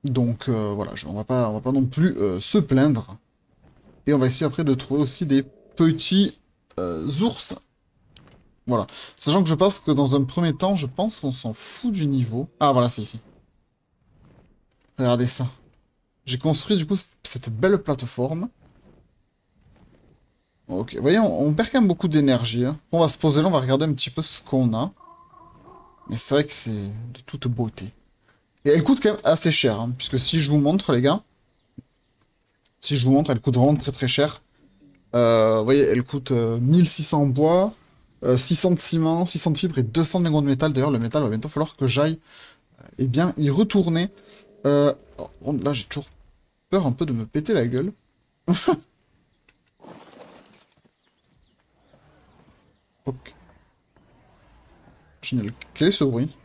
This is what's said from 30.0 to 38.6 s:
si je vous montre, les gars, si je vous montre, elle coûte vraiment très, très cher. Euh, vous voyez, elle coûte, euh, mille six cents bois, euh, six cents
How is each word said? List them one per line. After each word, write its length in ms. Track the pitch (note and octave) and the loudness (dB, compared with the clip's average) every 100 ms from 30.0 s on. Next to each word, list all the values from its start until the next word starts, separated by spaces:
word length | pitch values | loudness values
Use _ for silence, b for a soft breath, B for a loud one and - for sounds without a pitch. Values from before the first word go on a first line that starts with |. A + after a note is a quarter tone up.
| - C3 | -4 -2
si 220 | - E3 | 0 0
je 100 | D3 | 2
vous 80 | D3 | 2
montre, 340 | C#3+ F#3+ - | 2 0 0
les 80 | B2 | 2
gars, 220 | C3+ G3 _ _ _ _ _ - _ _ _ _ _ _ _ _ _ _ | 2 0 _ _ _ _ _ -20 _ _ _ _ _ _ _ _ _ _
si 160 | - C#3+ | -4 0
je 100 | B2 | 4
vous 60 | |
montre, 180 | C3+ D#3+ | 2 2
elle 100 | A#2 | -2
coûte 160 | C#3+ B2 | 0 2
vraiment 200 | C3+ D3 | 4 2
très, 160 | - | -2
très 160 | C3 B2+ | -4 -2
cher. 340 | - D3 - _ _ _ _ - _ _ | 0 0 -2 _ _ _ _ -20 _ _
Euh, 460 | A#2+ A#2 A2+ A2 A2 | 2 4 4 4 2
vous 40 | |
voyez, 180 | A2 C#3 | 4 4
elle 200 | B2+ A2+ | 4 2
coûte, 300 | B2 C#3+ B2+ | -2 -8 -2
euh, 260 | B2 A2+ A2+ | -2 0 0
mille 280 | B2 E3+ F3 | 4 4 4
six 180 | - | 2
cents 200 | D3+ D#3 | 0 2
bois, 480 | C#3+ B2+ D#3 F3 G3+ - b b _ _ | 2 2 2 4 0 -4 b b _ _
euh, 120 | - B2+ | 0 2
six 200 | - | 2
cents 160 | E3+ | 2